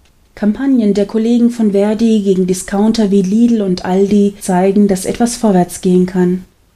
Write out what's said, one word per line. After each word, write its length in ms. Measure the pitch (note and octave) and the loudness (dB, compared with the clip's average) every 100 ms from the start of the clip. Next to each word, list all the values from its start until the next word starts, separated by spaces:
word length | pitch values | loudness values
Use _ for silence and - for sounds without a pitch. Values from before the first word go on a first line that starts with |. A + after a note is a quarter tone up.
| _ _ _ - | _ _ _ -4
Kampagnen 580 | G#3 A3 C#4 B3+ G#3 | -4 -2 0 0 2
der 140 | G3 G3+ | 0 -2
Kollegen 420 | A3 A3+ A#3+ A#3 | -2 0 2 2
von 220 | A#3 G#3+ | 0 0
Verdi 500 | G3 G#3 G#3+ A3+ A3 | 0 0 0 0 2
gegen 220 | G3 F#3 F#3 | 2 0 0
Discounter 640 | F#3 - G3 A3 A3 G3+ | -4 -4 -2 0 0 0
wie 140 | G3 | 0
Lidl 400 | F#3 G#3+ A#3+ A3+ | 0 2 2 0
und 220 | G3 F3+ F#3 | -2 -4 -2
Aldi 500 | F#3 G3 G3+ G3+ G3+ | 0 2 2 0 -2
zeigen, 480 | - F3+ G3 G3+ G3+ | -2 0 2 2 2
dass 180 | F#3 - | 0 -4
etwas 300 | - A#3+ - | -4 -4 -2
vorwärts 460 | A3 F#3 F3+ - | 0 0 0 -4
gehen 240 | F#3 F3+ F3+ | 0 0 0
kann. 400 | F#3 F3+ F#3 - _ _ | 0 0 -2 -8 _ _